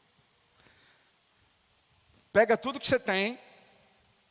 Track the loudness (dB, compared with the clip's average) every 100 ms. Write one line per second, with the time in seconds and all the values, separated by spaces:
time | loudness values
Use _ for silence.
0 | _ _ _ _ _ _ -20 _ _ _
1 | _ _ _ _ _ _ _ _ _ _
2 | _ _ _ 2 2 0 -4 -2 0 0
3 | 0 -2 -2 -6 -18 -20 -20 _ _ _
4 | _ _ _